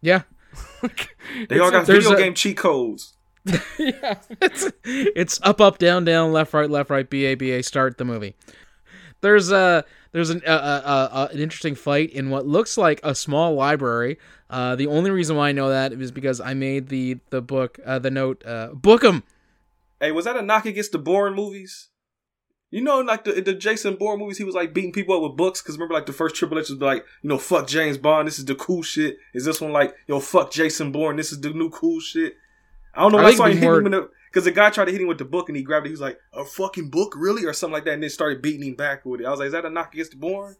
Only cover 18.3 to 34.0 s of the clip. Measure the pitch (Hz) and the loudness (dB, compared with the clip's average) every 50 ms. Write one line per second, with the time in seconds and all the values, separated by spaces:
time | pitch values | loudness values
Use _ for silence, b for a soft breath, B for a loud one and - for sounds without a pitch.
18.3 | 131 - - 113 117 113 113 117 - 139 127 196 220 240 277 233 185 147 - _ | -4 -6 -10 -12 -10 -10 -10 -12 -14 -2 6 6 6 8 8 4 4 4 -4 _
19.3 | _ _ _ _ _ _ _ _ _ _ _ _ _ _ - 156 156 160 170 226 | _ _ _ _ _ _ _ _ _ _ _ _ _ _ -6 -4 -2 -2 -4 -4
20.3 | 247 247 214 202 214 220 214 226 202 196 208 202 - 165 143 160 180 196 202 202 | -4 -4 -2 0 0 0 0 -2 -6 -6 -8 -6 -6 -6 -2 0 0 2 2 0
21.3 | 196 196 208 208 196 196 190 185 - - - _ _ _ _ _ _ _ _ _ | -2 -4 -6 -6 -8 -14 -16 -18 -20 -20 -20 _ _ _ _ _ _ _ _ _
22.3 | _ _ _ _ _ _ _ _ - 202 247 285 285 262 262 240 220 220 220 214 | _ _ _ _ _ _ _ _ -10 -6 -2 0 0 0 2 0 -2 -2 -2 -4
23.3 | 196 180 190 190 190 180 - 208 220 214 - 202 190 185 202 214 208 202 208 208 | -4 -2 -2 -4 -4 -4 -2 -4 -4 -2 -2 -6 -6 -4 -4 -4 -4 -4 -6 -10
24.3 | 196 - 208 196 185 185 175 165 156 160 196 180 175 202 196 175 190 175 160 151 | -10 -10 -10 -6 -4 -4 -4 -2 -4 -4 -4 -4 -6 -6 -2 0 0 0 0 -4
25.3 | 131 131 175 190 185 - - - 151 151 170 165 165 156 151 156 135 - 165 160 | -2 -2 -2 -2 -2 -4 -12 -12 -10 -10 -8 -4 -4 -4 -4 -6 -6 -2 -2 -2
26.3 | 156 - - 160 160 156 156 147 139 135 139 135 135 135 - b b b b 147 | -2 -2 -4 -2 -2 -4 -4 -6 -6 -2 0 0 0 0 -4 b b b b -4
27.3 | 151 131 - - 185 160 135 131 135 160 160 151 143 135 127 151 156 156 151 156 | -2 -2 -2 0 0 0 0 0 -2 0 0 0 -2 0 2 4 4 4 2 -2
28.3 | 147 - 139 131 135 135 - - 180 175 160 - - 156 156 151 139 b b b | -6 -8 -6 -6 -6 -6 -2 -4 -4 -4 -2 -6 -4 -2 -2 -2 -4 b b b
29.3 | b 123 127 151 156 - 160 156 147 143 143 135 - b b - 143 139 139 - | b -6 -4 -4 -4 -4 -4 -2 2 2 2 2 0 b b -4 -4 -4 -4 2
30.3 | - 185 139 - - 147 160 156 156 - 156 143 135 151 156 156 143 151 156 151 | 2 2 2 2 -2 -2 -2 -2 0 -4 -6 -6 -4 -2 -2 -2 -2 -4 -6 -8
31.3 | 151 143 135 147 151 160 165 160 160 - - 165 165 160 160 - - 160 160 156 | -10 -8 -10 -8 -6 -4 -6 -6 -6 -4 -4 -2 -2 -2 -6 -6 -4 -4 -4 -4
32.3 | - _ _ _ _ _ _ _ _ - - - _ - 160 208 214 208 208 - | -4 _ _ _ _ _ _ _ _ -20 -20 -18 _ 4 4 6 6 8 8 8
33.3 | 240 220 233 214 - 170 - - 165 - 208 196 190 190 | 8 8 6 4 6 6 4 6 6 6 4 4 0 0